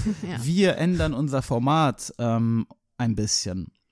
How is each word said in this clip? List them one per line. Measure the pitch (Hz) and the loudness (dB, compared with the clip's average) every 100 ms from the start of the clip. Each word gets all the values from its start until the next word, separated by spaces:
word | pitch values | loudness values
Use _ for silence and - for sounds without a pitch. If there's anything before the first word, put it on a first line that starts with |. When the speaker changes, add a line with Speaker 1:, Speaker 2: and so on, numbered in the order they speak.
Speaker 1:
<laughs> | 214 202 | -2 -4
Ja. | 175 135 | -6 -4
Speaker 2:
Wir | 127 175 185 - | 0 4 4 4
ändern | 165 175 156 | 0 2 0
unser | 131 147 139 | 0 0 -2
Format, | - 120 131 160 147 - - - | 0 0 2 4 2 0 -10 -4
ähm, | 117 113 113 113 - - _ - | 0 2 2 0 -2 -12 _ -2
ein | 120 107 | -2 0
bisschen. | 107 - 101 92 80 _ _ | 0 -2 -2 -6 -8 _ _